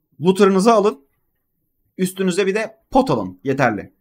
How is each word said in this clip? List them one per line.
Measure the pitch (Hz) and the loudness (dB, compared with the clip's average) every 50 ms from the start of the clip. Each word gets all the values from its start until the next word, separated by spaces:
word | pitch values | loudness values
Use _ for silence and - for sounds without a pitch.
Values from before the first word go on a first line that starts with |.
| _ _ _ - | _ _ _ -4
Looter'ınızı | 143 180 190 196 208 190 196 190 190 240 233 | 0 0 2 4 4 2 2 2 2 4 4
alın. | 214 196 214 - - _ _ _ _ _ _ _ _ _ _ _ _ _ _ _ _ _ _ _ - | 4 2 0 -2 -4 _ _ _ _ _ _ _ _ _ _ _ _ _ _ _ _ _ _ _ -6
Üstünüze | 185 185 - - 190 185 170 190 202 190 | -6 -6 -4 -4 -4 -2 -2 -2 -2 -2
bir | 190 | -2
de | 220 220 214 - _ _ - | -4 -6 -8 -12 _ _ -2
pot | - 269 254 269 | 0 0 0 0
alın. | 143 110 98 92 92 - - | 0 -4 -4 -8 -12 -10 -6
Yeterli. | 135 131 135 135 120 107 92 - - _ _ | -4 -2 0 0 -2 -2 -4 -10 -14 _ _